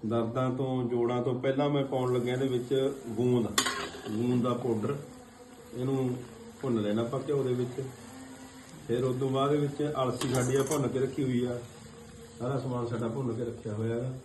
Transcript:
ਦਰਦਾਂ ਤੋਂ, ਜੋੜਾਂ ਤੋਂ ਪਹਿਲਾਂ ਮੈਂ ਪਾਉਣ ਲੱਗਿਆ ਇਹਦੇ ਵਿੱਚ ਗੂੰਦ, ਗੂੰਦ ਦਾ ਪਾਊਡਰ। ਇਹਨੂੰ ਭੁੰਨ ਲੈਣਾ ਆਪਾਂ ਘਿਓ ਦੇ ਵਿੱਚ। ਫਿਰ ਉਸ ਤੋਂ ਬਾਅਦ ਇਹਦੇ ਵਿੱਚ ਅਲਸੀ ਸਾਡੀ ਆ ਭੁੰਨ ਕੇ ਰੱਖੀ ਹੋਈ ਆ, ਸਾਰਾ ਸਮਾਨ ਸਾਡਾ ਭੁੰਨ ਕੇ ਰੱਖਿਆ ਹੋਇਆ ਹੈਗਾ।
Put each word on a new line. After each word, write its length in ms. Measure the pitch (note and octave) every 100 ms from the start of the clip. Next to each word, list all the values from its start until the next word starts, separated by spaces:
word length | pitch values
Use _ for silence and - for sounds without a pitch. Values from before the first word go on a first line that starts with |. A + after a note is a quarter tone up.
| A2
ਦਰਦਾਂ 440 | A#2 A2+ B2+ B2+ B2+
ਤੋਂ, 280 | C3+ B2+ A#2+
ਜੋੜਾਂ 320 | A#2+ A#2 B2
ਤੋਂ 100 | B2+ B2+
ਪਹਿਲਾਂ 340 | C3+ C3+ D3
ਮੈਂ 140 | C#3+
ਪਾਉਣ 300 | C3+ C3+ B2+
ਲੱਗਿਆ 200 | B2 A#2+
ਇਹਦੇ 140 | B2+ C3+
ਵਿੱਚ 260 | B2 A#2+ C3+ C3+ - -
ਗੂੰਦ, 380 | A2 B2 B2 G#2 - - - - - -
ਗੂੰਦ 340 | G#2+ B2 B2
ਦਾ 100 | A#2+
ਪਾਊਡਰ। 420 | A#2+ B2+ G#2+ G#2+ C#3+ - - - - - - - A#2+
ਇਹਨੂੰ 420 | C3 C3+ C3 B2 - - - -
ਭੁੰਨ 200 | C3+ A#2
ਲੈਣਾ 200 | G#2 G#2+
ਆਪਾਂ 180 | A#2+ C3+ C#3
ਘਿਓ 140 | C#3
ਦੇ 100 | B2+
ਵਿੱਚ। 280 | B2 B2 - - - - - - - - - - - -
ਫਿਰ 160 | A#2+
ਉਸ 120 | C3 B2+
ਤੋਂ 100 | C3+
ਬਾਅਦ 240 | C3 C#3
ਇਹਦੇ 140 | D3 C#3+
ਵਿੱਚ 260 | - D3 -
ਅਲਸੀ 380 | C3 - C#3
ਸਾਡੀ 220 | B2+ B2 C3+
ਆ 80 |
ਭੁੰਨ 240 | C3 D3+ B2
ਕੇ 120 | B2+
ਰੱਖੀ 240 | B2+ C3+
ਹੋਈ 200 | C3 B2 B2
ਆ, 140 | B2 - - - - - - - -
ਸਾਰਾ 200 | A#2+ C3+
ਸਮਾਨ 280 | C3 B2 A#2
ਸਾਡਾ 200 | A#2 A2+
ਭੁੰਨ 260 | C#3 B2+
ਕੇ 120 | A2+ A#2
ਰੱਖਿਆ 280 | A2+ A2
ਹੋਇਆ 220 | G#2+ A2+ A#2
ਹੈਗਾ। 180 | C3 C3